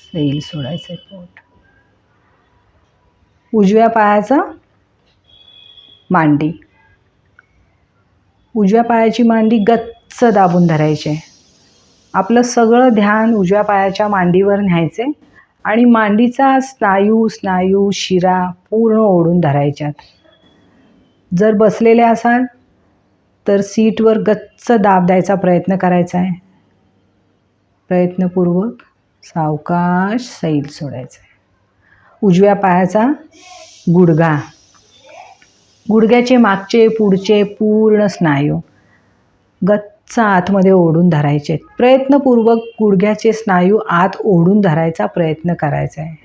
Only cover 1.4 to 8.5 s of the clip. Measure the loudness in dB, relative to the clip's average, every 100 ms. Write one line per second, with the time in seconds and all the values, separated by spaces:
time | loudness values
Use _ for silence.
1.4 | _ _ _ _ _ _ _ _ _ _
2.4 | _ _ _ _ _ _ _ _ _ _
3.4 | -4 0 2 4 2 2 2 0 0 -2
4.4 | -2 -10 _ _ _ _ _ _ _ _
5.4 | _ _ _ -20 _ _ -4 0 0 0
6.4 | -2 -8 _ _ _ _ _ _ _ _
7.4 | _ _ _ _ _ _ _ _ _ _
8.4 | _